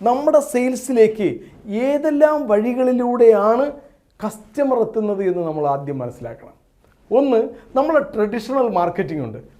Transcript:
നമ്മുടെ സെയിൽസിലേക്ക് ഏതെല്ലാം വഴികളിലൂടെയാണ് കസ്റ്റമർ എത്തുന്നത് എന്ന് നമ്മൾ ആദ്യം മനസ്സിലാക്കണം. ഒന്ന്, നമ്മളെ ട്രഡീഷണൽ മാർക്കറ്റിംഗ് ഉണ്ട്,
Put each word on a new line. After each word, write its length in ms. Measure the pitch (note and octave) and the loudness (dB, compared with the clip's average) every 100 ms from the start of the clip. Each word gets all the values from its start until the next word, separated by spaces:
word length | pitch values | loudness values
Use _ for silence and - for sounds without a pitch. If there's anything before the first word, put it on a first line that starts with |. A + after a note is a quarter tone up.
നമ്മുടെ 380 | A3 B3+ D4+ D4+ | -2 0 2 2
സെയിൽസിലേക്ക് 1000 | - B3 B3+ B3+ - A#3+ A3 A3 F3+ - - - G#3+ | 2 -2 -2 -4 -2 4 4 4 -4 -4 -12 -20 -8
ഏതെല്ലാം 800 | G#3 C4 C#4+ D#4 D4 D4+ D4+ B3 | -4 0 0 0 4 4 2 0
വഴികളിലൂടെയാണ് 1300 | G#3 A#3 B3 B3+ B3 A#3+ A#3+ A3+ G#3 G#3 A#3 C#4+ C#4+ - _ _ - G#3+ | 0 0 0 0 0 0 4 6 6 4 2 0 -6 -18 _ _ -12 -12
കസ്റ്റമർ 540 | - - C#4+ C#4 B3 | -12 -10 -2 0 0
എത്തുന്നത് 440 | A3 A3+ G#3 G3 | -2 -2 -4 -2
എന്ന് 220 | F#3+ F3 E3 | -2 -2 -4
നമ്മൾ 200 | D#3 D3 | -2 -2
ആദ്യം 320 | C#3 C#3+ C3+ | -2 -4 -8
മനസ്സിലാക്കണം. 680 | B2 - A#2 A2+ - _ _ _ _ _ - A3+ | -8 -10 -16 -16 -20 _ _ _ _ _ -2 0
ഒന്ന്, 320 | C#4 A3+ C4 - - C4 | 2 2 0 -8 -6 -2
നമ്മളെ 240 | D4+ D4+ | 0 0
ട്രഡീഷണൽ 680 | C#4 A3 G#3 A3+ A3 C4+ A#3+ | 0 -4 -4 -4 -4 -2 0
മാർക്കറ്റിംഗ് 560 | F#3 F3 F3 D#3 D#3 | 0 -2 -2 -6 -6
ഉണ്ട്, 140 | A#2 G#2+ - _ | -8 -10 -18 _